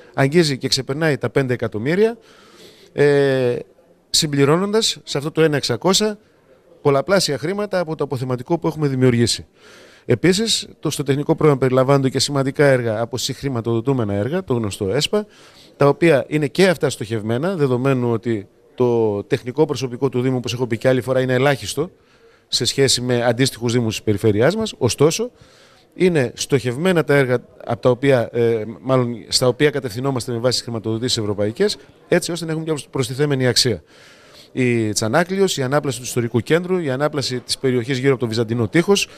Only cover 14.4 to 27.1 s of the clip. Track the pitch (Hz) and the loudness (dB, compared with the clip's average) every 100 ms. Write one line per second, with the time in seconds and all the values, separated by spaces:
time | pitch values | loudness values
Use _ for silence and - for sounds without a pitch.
14.4 | 185 123 107 - 95 120 151 208 208 - | -2 -2 -2 -4 -2 -2 -2 -4 -4 -14
15.4 | - - - - 143 139 170 139 - 151 | -20 -20 -14 0 2 4 4 2 0 -2
16.4 | 143 - 185 160 143 - 104 113 107 120 | -2 2 2 4 -2 -4 -6 -6 -2 -2
17.4 | 170 190 143 123 135 131 120 113 120 110 | -2 0 0 2 2 0 0 -2 -2 -4
18.4 | 95 _ _ - 123 117 110 101 101 117 | -6 _ _ -2 0 2 0 -2 -4 -4
19.4 | 123 127 156 131 127 120 135 127 127 127 | -4 -2 0 0 -6 -4 -2 0 0 -2
20.4 | 120 120 127 110 131 131 120 131 131 127 | -4 -6 -4 0 2 2 0 -2 0 2
21.4 | 143 139 98 - 175 _ _ _ _ _ | 2 0 -4 -6 -6 _ _ _ _ _
22.4 | - - 120 - 135 - 123 120 120 117 | -6 -4 -2 2 2 2 0 0 2 2
23.4 | 135 - 120 120 113 104 - 101 113 104 | 0 0 -2 0 0 -2 -2 0 2 4
24.4 | 131 220 220 - 120 - 147 160 240 _ | 2 0 -4 -2 -2 2 2 2 -6 _
25.4 | - _ _ _ _ - 185 160 123 - | -20 _ _ _ _ 0 2 2 0 -4
26.4 | - 135 123 120 180 170 147 | -2 0 0 -2 0 0 2